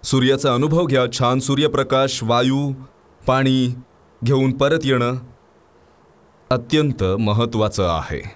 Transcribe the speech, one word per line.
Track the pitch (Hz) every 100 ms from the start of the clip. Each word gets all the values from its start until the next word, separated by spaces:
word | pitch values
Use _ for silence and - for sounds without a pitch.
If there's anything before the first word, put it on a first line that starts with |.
सूर्याचा | - 135 127 135 139
अनुभव | 123 147 160 170
घ्या, | 135 123
छान | 120 123 131
सूर्यप्रकाश, | 131 139 147 139 135 131 135 -
वायू, | 113 117 127 135 143 131 131 _ _ _
पाणी | - 131 135 131 127 123 - _ _ _
घेऊन | 117 131 135
परत | 135 139 160
येणं | 135 127 120 127 - - _ _ _ _ _ _ _ _ _ _ _
अत्यंत | 127 120 151 151 127 92 98
महत्त्वाचं | 110 104 117 113 107 104 90
आहे. | 80 - 73 98